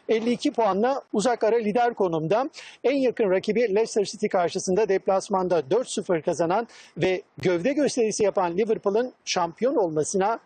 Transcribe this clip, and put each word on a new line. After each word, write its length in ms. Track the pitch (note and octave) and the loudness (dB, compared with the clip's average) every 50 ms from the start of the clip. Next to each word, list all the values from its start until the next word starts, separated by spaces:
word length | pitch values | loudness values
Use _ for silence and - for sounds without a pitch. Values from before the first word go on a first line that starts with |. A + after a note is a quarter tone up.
| _ - | _ -2
elli 240 | A3+ A3+ A3 A#3+ | -2 0 0 0
iki 200 | A#3+ - - D4 | -2 0 -2 -2
puanla 500 | - - A3+ G3+ F#3 G3 A3 B3+ C#4 B3+ - _ | 0 2 2 2 2 2 0 0 0 -2 -6 _
uzak 320 | - A3 F#3 B3+ A#3+ - - | -2 0 0 0 0 2 2
ara 120 | G#3+ A3 | 2 2
lider 380 | A#3+ A3 G#3 G3 B3 A#3+ A#3+ A#3 | 2 0 0 0 2 0 0 0
konumda. 560 | - G3+ F3+ E3 D#3+ D#3 D#3+ F#3+ A3+ C4+ D#4 - - - - - - - | 0 0 0 0 -2 0 0 0 0 0 -2 -6 -12 -20 -20 -14 -4 -2
En 120 | A3+ C#4+ | 0 2
yakın 340 | C#4 C4 B3 - - A3+ F#3+ | 2 2 0 0 0 2 2
rakibi 440 | F3+ F#3+ - - G3+ A3 B3 A3 F#3+ | 2 2 0 0 0 0 0 2 2
Leicester 300 | G#3 A3+ G#3+ - A3+ G3 | 0 0 0 0 -2 -2
City 220 | - - G3 G#3+ | -2 -2 -4 -2
karşısında 600 | G#3 - F#3+ F3 E3 - F#3+ - F#3 F#3 G3 A3 G#3 | 0 2 0 0 0 -2 -4 -2 0 0 2 2 2
deplasmanda 840 | F#3+ F#3+ - - F#3+ F#3+ - - G#3 F#3+ F#3 F3+ F3+ E3 D3 C3 | 0 0 2 0 0 0 0 -2 -2 -2 0 0 0 0 0 0
dört 180 | F3 A#3 B3+ - | 0 -2 -2 -2
sıfır 340 | - A#3 F#3 - F3+ D#3+ | -6 -6 -2 -2 -2 -2
kazanan 460 | - F#3 E3+ C3+ E3+ D#3+ F3+ A3 A#3+ - - - - - _ | 0 -2 -2 0 0 0 0 -2 -2 -4 -10 -20 -20 -18 _
ve 260 | - D3+ F#3 F#3 E3+ - _ _ - | -4 -2 -2 -2 -2 -6 _ _ -4
gövde 300 | - F#3 F3+ E3+ E3+ B3+ | -2 0 0 0 0 0
gösterisi 520 | C#4+ C4+ C#4+ A#3 - C4+ A3+ G#3+ F#3+ - G#3+ | 0 0 0 0 0 0 0 0 0 0 0
yapan 320 | G3 F3+ G3+ F#3 F3 E3+ | 0 2 0 -2 0 0
Liverpool'un 560 | F3+ A3+ G#3 A3+ F3 - G3+ G3 A3 B3 B3+ - _ _ | -2 0 0 -2 -2 0 0 0 0 0 -2 -6 _ _
şampiyon 520 | - - F#3+ E3+ E3+ E3 - G#3+ B3+ D4 | -4 -2 -2 -2 -2 -2 -2 -2 0 2
olmasına 600 | C4+ G3 E3+ D#3 D3+ D3 - - F#3+ F#3+ G#3 A3+ - - | 0 0 0 0 -2 -2 0 0 0 0 0 0 -4 -6